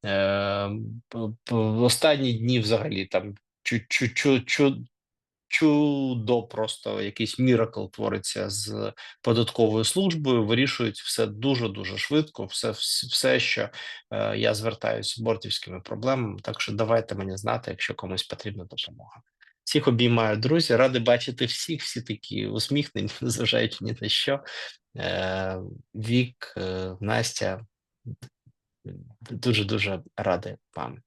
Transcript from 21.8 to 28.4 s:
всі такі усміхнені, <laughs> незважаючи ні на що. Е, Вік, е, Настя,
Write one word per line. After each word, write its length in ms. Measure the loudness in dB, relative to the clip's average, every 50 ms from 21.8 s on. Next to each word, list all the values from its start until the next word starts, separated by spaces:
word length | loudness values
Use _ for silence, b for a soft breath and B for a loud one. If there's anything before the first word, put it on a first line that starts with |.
всі 200 | -6 -6 -6 -8
такі 440 | -6 -6 -8 -10 -8 -8 -6 -4 -4
усміхнені, 640 | -2 -2 -4 -2 0 0 0 0 -2 _ -6 -4 -4 -6
<laughs> 60 | -4
незважаючи 580 | -2 -2 -2 0 0 2 2 2 2 0 -2 -6
ні 160 | -6 -6 -6 -4
на 80 | -2 -2
що. 320 | 0 0 0 0 -2 -2 B B B B B B B B _ _ _
Е, 640 | -6 -4 -4 -2 -2 -2 -2 -2 -2 -2 -4 -4 -6 -8 -12 -14 -16 -18 _ _
Вік, 600 | -8 -2 2 2 2 2 2 -4 _ -18 -14 -8
е, 360 | -6 -6 -4 -4 -4 -4 -6 -6 -6
Настя, 680 | -2 0 0 0 0 -2 -2 -2 -2 -2 -4 -6 -10 _ _ _ _ _ _ _ _ -14 -14 _ -16 -20 _ _